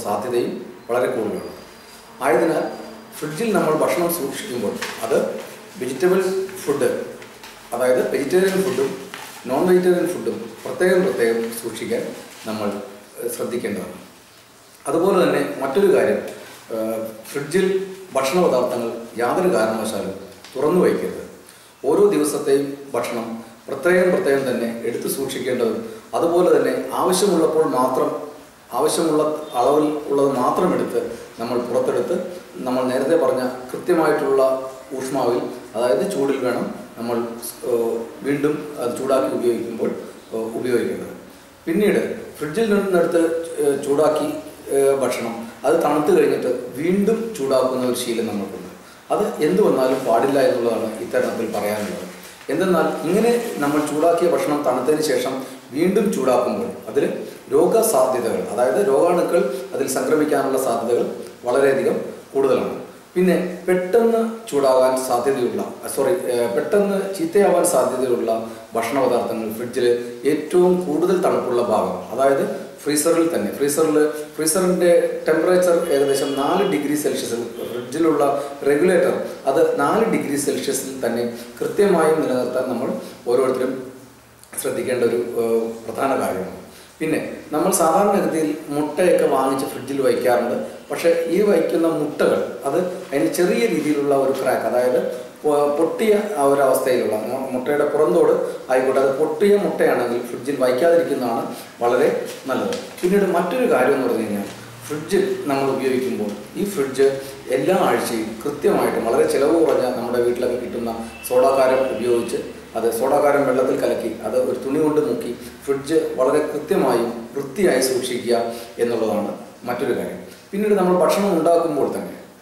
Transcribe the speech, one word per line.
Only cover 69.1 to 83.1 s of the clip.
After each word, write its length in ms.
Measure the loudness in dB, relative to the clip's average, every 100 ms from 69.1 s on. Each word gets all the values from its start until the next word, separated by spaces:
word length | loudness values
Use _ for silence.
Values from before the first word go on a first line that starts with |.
| 2 0 -4 -6 -6
ഫ്രിഡ്ജിൽ 280 | -6 0 2 2 -2 -4 0
ഏറ്റവും 420 | 0 2 4 4 4 2
കൂടുതൽ 300 | 0 2 2 2
തണുപ്പുള്ള 360 | 0 0 0
ഭാഗം, 340 | 2 0 0 -4 -8
അതായത് 320 | 0 2 2 0 -4 -10 -8
ഫ്രീസറിൽ 420 | -2 0 2 2 2 0
തന്നെ, 140 | -2 -2
ഫ്രീസറിൽ, 400 | 0 2 2 4 2 0 -8 -4
ഫ്രീസറിൻ്റെ 560 | -2 2 2 2 4 4 4 -2 0
ടെമ്പറേച്ചർ 480 | 2 4 4 4 2 2 2
ഏകദേശം 340 | 2 2 0 -2
നാല് 220 | 0 0 0
ഡിഗ്രി 240 | 0 0 -2
സെൽഷ്യസിൽ, 460 | -2 -2 -4 -6 -6 -8 -8
ഫ്രിഡ്ജിലുള്ള 520 | -8 -8 0 2 2 2 0 -6 -4 0
റെഗുലേറ്റർ 480 | 4 4 4 2 0 -6 -4 -2
അത് 120 | 2 2 2
നാല് 260 | 0 2 2
ഡിഗ്രി 240 | 0 -2 -2
സെൽഷ്യസിൽ 560 | -2 -2 -2 -4 -4 -4 -2
തന്നെ 180 | -2 -4 -6 -14 -8
കൃത്യമായും 640 | -4 2 4 4 4 2
നിലനിർത്താൻ 440 | 2 0 0 -2 -2
നമ്മൾ 200 | -4 -4 -6 -8